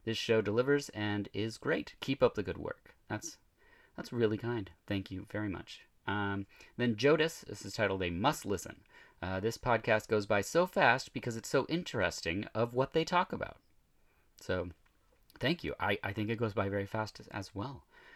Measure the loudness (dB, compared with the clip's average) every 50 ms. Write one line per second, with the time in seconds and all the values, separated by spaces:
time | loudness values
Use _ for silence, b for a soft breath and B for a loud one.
0 | B -4 -4 -2 2 4 4 4 4 4 2 2 4 4 4 2 2 -2 -6 -4
1 | -2 0 0 -2 -2 -4 -4 -4 -4 -4 -4 -6 -2 -2 -2 -2 -2 -6 -12 -8
2 | -4 -2 2 4 4 4 4 2 -4 -4 -4 -6 -6 -8 -8 -10 -14 -20 -20 _
3 | _ -8 -8 -8 -8 -10 -16 -16 _ _ _ b b b b b b b b -14
4 | -12 -6 0 2 2 2 2 0 -2 -4 -4 -4 -6 -8 -12 _ _ -4 -4 -4
5 | -4 -4 -8 -10 -8 -6 -6 -4 -4 -4 -4 -6 -8 -12 -18 -20 -20 _ _ _
6 | _ -2 -2 0 0 0 -2 -2 -4 -8 B B B B B -2 0 0 2 4
7 | 6 6 6 6 4 0 -2 -6 -12 -14 -14 -12 -12 -8 -2 0 2 2 2 2
8 | 0 0 0 2 2 2 2 0 0 -2 -2 -2 -4 -8 -14 -16 -20 B B B
9 | B B B B -4 -2 -2 0 0 -2 -2 -2 0 2 2 2 4 4 2 2
10 | 2 2 2 2 2 4 2 2 2 2 2 2 2 2 4 4 6 6 6 4
11 | 2 -6 -8 -6 -4 -4 -4 -6 -4 0 2 2 2 2 -2 -4 -2 -2 -2 0
12 | 0 0 0 -2 -4 -2 -2 -2 -4 -4 -2 0 0 0 2 0 0 2 2 0
13 | 0 2 2 2 2 0 -2 -8 -8 -8 -10 -12 _ _ _ _ _ _ _ _
14 | _ _ _ _ _ _ _ -12 -6 -4 -2 -2 -4 -6 -8 _ _ _ _ _
15 | _ _ _ _ _ _ -8 -4 -2 -2 0 -2 -4 -6 -4 -2 -2 0 0 -2
16 | -2 -4 -4 -2 -2 -2 -2 -2 -2 -2 0 0 0 0 0 -2 -2 -2 -4 -4
17 | -4 -4 -8 -14 -16 -12 -10 -10 -10 -8 -8 -8 -8 -8 -8 -12 -18 B B B
18 | B B B